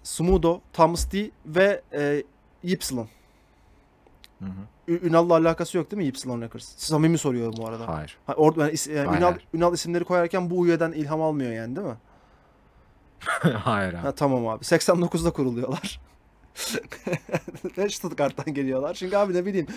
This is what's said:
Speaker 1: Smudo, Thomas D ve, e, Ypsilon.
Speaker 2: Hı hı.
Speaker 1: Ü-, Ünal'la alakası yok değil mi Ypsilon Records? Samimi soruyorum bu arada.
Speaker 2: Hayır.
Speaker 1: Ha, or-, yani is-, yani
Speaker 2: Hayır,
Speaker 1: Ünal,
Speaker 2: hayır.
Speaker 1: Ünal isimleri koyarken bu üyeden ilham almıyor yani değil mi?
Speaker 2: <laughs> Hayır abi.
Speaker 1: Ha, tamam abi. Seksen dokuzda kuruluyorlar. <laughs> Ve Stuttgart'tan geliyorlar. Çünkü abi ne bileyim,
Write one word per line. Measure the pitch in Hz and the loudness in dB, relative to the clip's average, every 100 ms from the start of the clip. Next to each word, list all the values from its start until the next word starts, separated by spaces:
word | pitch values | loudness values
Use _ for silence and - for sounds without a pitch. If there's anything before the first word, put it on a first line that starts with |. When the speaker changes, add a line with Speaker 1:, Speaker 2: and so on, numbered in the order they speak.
Speaker 1:
Smudo, | - - 170 190 165 170 _ | -12 0 4 6 4 2 _
Thomas | - 160 170 - | 4 4 4 -2
D | 190 208 _ - | -2 -4 _ -4
ve, | 165 196 196 - | 4 4 4 -4
e, | 143 143 147 - _ _ _ | -2 0 0 -2 _ _ _
Ypsilon. | 175 185 - 127 107 _ _ _ _ _ _ _ _ _ _ _ - _ | -4 -4 -2 -6 -8 _ _ _ _ _ _ _ _ _ _ _ -20 _
Speaker 2:
Hı | |
hı. | - 95 107 _ - | -14 -12 -16 _ -4
Speaker 1:
Ü-, | 170 175 | -2 2
Ünal'la | 165 170 | 4 6
alakası | 165 165 165 165 180 | 4 4 0 -2 -4
yok | 151 | -4
değil | 208 | -4
mi | 147 | -4
Ypsilon | 127 127 120 | -4 -8 -8
Records? | 113 113 - - | -8 -14 -20 -10
Samimi | - 151 160 165 | 0 4 4 4
soruyorum | 143 123 117 113 | 0 0 -2 -6
bu | 113 | -8
arada. | 113 117 | -8 -6
Speaker 2:
Hayır. | 78 76 - - | -8 -8 -14 -6
Speaker 1:
Ha, | |
or-, | 143 156 156 | 4 4 6
yani | 151 | 0
is-, | 156 143 | -2 -4
yani | 151 143 | -2 0
Speaker 2:
Hayır, | 160 | 4
Speaker 1:
Ünal, | 175 | 2
Speaker 2:
hayır. | 175 - | 2 -6
Speaker 1:
Ünal | 165 175 | 0 2
isimleri | 175 170 170 | 2 -2 -2
koyarken | 170 180 170 190 175 | 0 0 2 0 0
bu | 180 170 | 2 4
üyeden | 165 165 | 4 2
ilham | 156 147 156 | -2 -4 0
almıyor | 156 151 123 | 0 0 -2
yani | 110 113 143 | -4 -8 -6
değil | 185 | -8
mi? | 113 _ _ _ _ _ _ _ _ _ _ _ _ | -10 _ _ _ _ _ _ _ _ _ _ _ _
Speaker 2:
<laughs> | - - 160 | -6 0 0
Hayır | 110 123 104 95 | 0 0 0 -2
abi. | 85 | -4
Speaker 1:
Ha, | 135 | -6
tamam | - 143 127 113 | -2 0 0 -2
abi. | 110 | -6
Seksen | - 165 - 175 | 0 2 4 2
dokuzda | 170 165 170 | 2 0 -2
kuruluyorlar. | - 131 117 127 131 - - - _ _ _ _ - | 0 -2 -2 -4 -6 -8 -12 -18 _ _ _ _ -12
<laughs> | - 226 - - - 175 - - - - - - | -8 -8 -8 -12 -6 -6 -4 -6 -6 -12 -10 -4
Ve | 202 | -4
Stuttgart'tan | - 175 - 139 - 156 | -4 -8 -2 -2 -2 -6
geliyorlar. | 139 135 131 147 | -4 -2 -2 -4
Çünkü | 180 185 202 | -6 -2 0
abi | 202 | 2
ne | 180 185 | 0 0
bileyim, | 190 151 | -2 -4